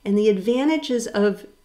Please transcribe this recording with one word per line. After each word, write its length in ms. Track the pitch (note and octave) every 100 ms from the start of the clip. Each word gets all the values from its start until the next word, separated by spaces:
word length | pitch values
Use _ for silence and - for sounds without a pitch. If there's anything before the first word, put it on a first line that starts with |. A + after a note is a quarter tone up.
| G3+
And 120 | G3+
the 120 | G#3+
advantages 760 | G3 G3 B3+ C#4+ D#4+ D4 B3 A#3
of 380 | G#3 G3+ G3 - _